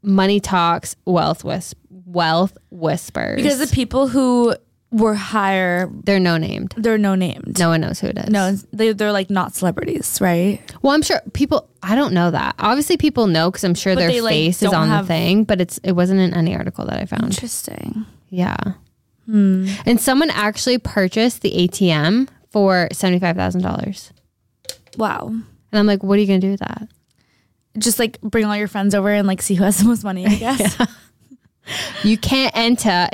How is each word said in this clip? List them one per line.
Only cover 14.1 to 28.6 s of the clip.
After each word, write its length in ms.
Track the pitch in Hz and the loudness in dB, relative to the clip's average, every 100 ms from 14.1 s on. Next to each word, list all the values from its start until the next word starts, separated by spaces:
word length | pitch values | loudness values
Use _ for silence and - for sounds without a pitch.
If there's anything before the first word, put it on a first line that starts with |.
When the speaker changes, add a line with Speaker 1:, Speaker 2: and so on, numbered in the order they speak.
| 165 | 0
Speaker 2:
like, 100 | 226 | 0
Speaker 1:
face 280 | 151 156 180 | 0 0 0
is 80 | 196 | 0
Speaker 2:
don't 60 | 175 | 2
Speaker 1:
on 80 | 160 | 2
the 60 | 156 | 0
Speaker 2:
have 120 | 185 | 0
Speaker 1:
thing, 380 | 165 170 202 214 | 0 2 2 2
but 160 | 196 | 0
it's, 160 | 175 - | -2 -4
it 120 | - | -2
wasn't 260 | 180 180 190 | 0 2 4
in 140 | 185 | 2
any 200 | 180 165 185 | 2 0 -2
article 260 | - - - | -6 -6 -6
that 120 | - | -6
I 40 | - | -6
found. 180 | - | -4
Speaker 2:
Interesting. 800 | - 190 240 - - 50 50 220 214 - _ | -4 -4 -6 -10 -10 -12 -10 -8 -10 -16 _
Speaker 1:
Yeah. 280 | 185 180 - - 185 _ _ _ _ - | -2 -2 -2 -6 -8 _ _ _ _ 0
Speaker 2:
Hmm. 400 | 214 196 185 190 196 - | 4 4 2 0 -2 0
Speaker 1:
And 160 | 233 | 2
someone 280 | 269 262 320 | 2 2 0
actually 460 | - 208 214 - 247 | 0 -2 -2 -2 -2
purchased 640 | - 214 185 220 240 - | 0 0 0 2 0 0
the 120 | - - | -2 0
A 120 | 180 | 0
T 220 | - 185 | 2 2
M 360 | 156 156 226 262 _ _ | 4 2 2 0 _ _
for 400 | 214 196 185 170 | 0 4 2 0
seventy-five 460 | - 190 180 180 180 | -2 0 2 0 0
thousand 240 | - 180 | 0 0
dollars. 500 | 190 - - 190 - _ _ _ _ _ - - _ - | -2 -4 -6 -8 -14 _ _ _ _ _ -18 -18 _ -4
Speaker 2:
Wow. 300 | 214 - - | -4 -4 -6
Speaker 1:
And 520 | 220 220 _ _ 214 | -8 -10 _ _ 2
I'm 60 | 208 | 2
like, 180 | 196 | 2
"What 140 | 196 202 | 2 2
are 40 | |
you 60 | 202 | 4
gonna 120 | 190 | 2
do 100 | 190 | 2
with 80 | 196 | -2
that?" 280 | - - 214 _ _ _ _ _ _ _ _ 220 | -6 -10 -14 _ _ _ _ _ _ _ _ -4
Speaker 2:
Just, 200 | 233 226 | -2 0
like, 200 | 233 - | -2 -2
bring 220 | 214 226 214 | -2 0 0
all 120 | |
your 100 | 208 | 0